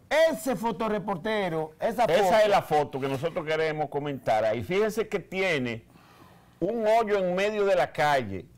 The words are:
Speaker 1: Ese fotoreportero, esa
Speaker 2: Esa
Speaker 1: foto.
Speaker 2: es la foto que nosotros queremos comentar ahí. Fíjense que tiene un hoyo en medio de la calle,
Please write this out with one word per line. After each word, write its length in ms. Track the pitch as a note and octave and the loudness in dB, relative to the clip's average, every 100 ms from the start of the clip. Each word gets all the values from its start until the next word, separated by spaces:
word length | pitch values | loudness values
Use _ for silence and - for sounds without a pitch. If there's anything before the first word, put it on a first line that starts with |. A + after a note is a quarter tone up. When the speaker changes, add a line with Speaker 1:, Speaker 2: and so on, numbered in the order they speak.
| _ D4 E4 | _ 2 4
Speaker 1:
Ese 240 | - C4 F#3 | 2 -4 -2
fotoreportero, 1200 | A#3 A3 A3 G#3 G3+ F3 A3 G#3+ F3+ D#3+ D#3 - | -4 -2 -2 -2 -4 -4 -2 -2 -2 -2 -4 -4
esa 260 | A3 A3 G#3+ | -4 0 2
Speaker 2:
Esa 180 | F3+ | 4
Speaker 1:
foto. 140 | F#3 A3 | 4 4
Speaker 2:
es 120 | G#3+ | 6
la 120 | F#3 | 4
foto 380 | - D3+ C#3 C3+ | 2 0 0 -2
que 80 | C3+ | -4
nosotros 380 | C3+ D#3+ E3+ D3+ | -2 -4 -4 -2
queremos 440 | D#3 D#3 D3+ D3 | -2 -2 -2 -4
comentar 560 | C#3+ D3 C3 - A2 A2 | -4 -6 -4 0 2 2
ahí. 180 | A#2 | -2
Fíjense 440 | G#2+ F#3+ G#3+ A3 G#3 | -2 0 0 -2 -4
que 120 | F#3+ | -6
tiene 680 | - F#3+ F#3+ D3 B2 A2+ - - - - - - _ _ | -6 -4 -2 0 -2 -6 -12 -20 -20 -20 -20 -20 _ _
un 260 | F3+ A#3 G#3+ | -4 -2 2
hoyo 300 | A#3 G#3+ G3+ | 2 2 0
en 160 | F3+ F#3 | 0 0
medio 300 | G#3 G#3+ G3 | -2 0 2
de 100 | F3+ | 2
la 160 | D3 | 0
calle, 540 | - D3 C#3 G#2+ F#2+ - | 0 2 2 -2 -8 -12